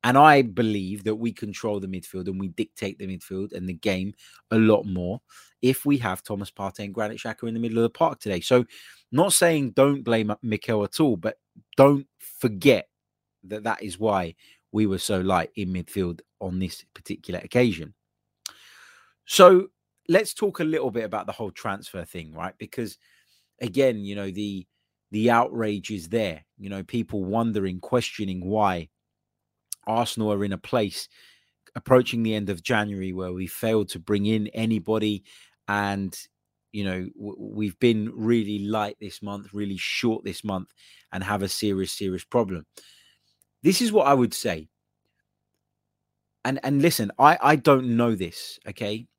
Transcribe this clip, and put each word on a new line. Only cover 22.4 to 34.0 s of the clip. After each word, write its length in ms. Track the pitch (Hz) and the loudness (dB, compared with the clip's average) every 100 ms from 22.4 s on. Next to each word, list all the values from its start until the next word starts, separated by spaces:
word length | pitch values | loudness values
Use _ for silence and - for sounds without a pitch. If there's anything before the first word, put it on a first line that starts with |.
| 92 - | -12 -12
Because, 400 | 110 - 110 - _ _ _ _ _ _ | -12 -8 -8 -10 _ _ _ _ _ _
again, 460 | 120 95 131 110 | -6 2 2 0
you 120 | 101 101 | -8 -8
know, 140 | 98 | -8
the, 360 | 92 104 98 90 _ _ _ _ | -6 -8 -8 -14 _ _ _ _
the 180 | 107 113 | 0 4
outrage 600 | 117 123 117 110 104 - | 4 2 -2 -4 -4 -6
is 200 | 104 82 | -10 -4
there. 340 | 113 101 78 _ _ | -4 -4 -6 _ _
You 100 | 98 | -12
know, 140 | 98 | -12
people 420 | 92 120 107 104 | -6 -6 -4 -6
wondering, 560 | 92 110 117 104 95 90 | -2 -2 0 0 -4 -6
questioning 640 | - 127 - - 98 92 | -2 -2 -2 -8 -8 -6
why 460 | 90 107 101 90 80 _ _ _ _ _ _ _ _ - - | -4 0 2 0 -8 _ _ _ _ _ _ _ _ -12 -4
Arsenal 460 | 113 117 - 107 | -2 -2 -2 -2
are 120 | 101 | 0
in 80 | 101 | -2
a 60 | 92 | -6
place 500 | - 127 101 - - _ - _ _ _ _ - | -2 -2 -2 -6 -14 _ -20 _ _ _ _ -18
approaching 460 | - 127 123 117 | 4 6 6 -2
the 120 | 113 | 0
end 160 | 107 98 | -2 -4
of 120 | 87 | -6
January 500 | - 113 104 101 95 | -2 0 0 -6 -6
where 200 | 92 90 | -6 -8
we 140 | 90 87 | -8 -8
failed 420 | - 113 110 98 | -4 0 0 0
to 80 | |
bring 280 | 90 | -8